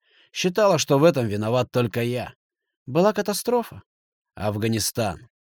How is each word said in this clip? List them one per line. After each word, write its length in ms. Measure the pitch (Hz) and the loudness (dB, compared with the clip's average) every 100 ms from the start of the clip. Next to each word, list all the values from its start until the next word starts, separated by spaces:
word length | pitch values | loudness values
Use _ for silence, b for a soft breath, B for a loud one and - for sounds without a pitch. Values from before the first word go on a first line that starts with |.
| b b b | b b b
Считала, 460 | - 185 180 202 156 | -4 -2 2 2 2
что 200 | - 139 | 4 6
в 60 | |
этом 240 | 165 143 113 | 6 4 -2
виноват 420 | 101 107 123 123 | -2 -2 0 0
только 320 | 127 120 120 | 0 -2 -2
я. 320 | 120 123 104 - _ _ _ _ - | -4 -4 -8 -14 _ _ _ _ -4
«Была 260 | 147 202 | 2 2
катастрофа?» 720 | 208 202 196 - 240 226 98 _ _ _ _ _ | 0 -4 -4 -2 -2 -2 -14 _ _ _ _ _
«Афганистан». 920 | - 107 104 113 113 - - 107 78 - _ _ | -6 -4 -2 -2 0 -2 -2 -4 -6 -14 _ _